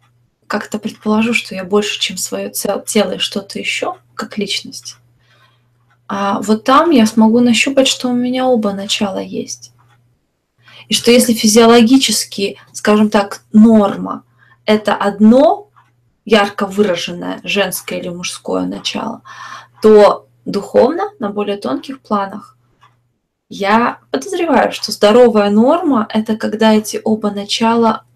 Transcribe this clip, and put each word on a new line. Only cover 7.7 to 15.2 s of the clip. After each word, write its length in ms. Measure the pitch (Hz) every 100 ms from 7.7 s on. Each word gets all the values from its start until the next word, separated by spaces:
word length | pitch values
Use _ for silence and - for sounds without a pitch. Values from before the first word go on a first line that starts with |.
| 277 262
что 220 | - 247
у 40 |
меня 340 | 247 247 254 254
оба 260 | 247 208
начала 460 | 190 202 - 202 190
есть. 520 | 190 190 - - - _ _ _ _ _ _ _ _ _ _ - -
И 60 | -
что 160 | -
если 220 | 240 240
физиологически, 1200 | 220 214 214 226 240 226 269 262 - - - 196 - _
скажем 380 | - - 208 208
так, 320 | 208 202 - _
норма — 720 | 214 226 220 196 175 185 - - _ _ _ -
это 300 | 214 208 -
одно 720 | 202 196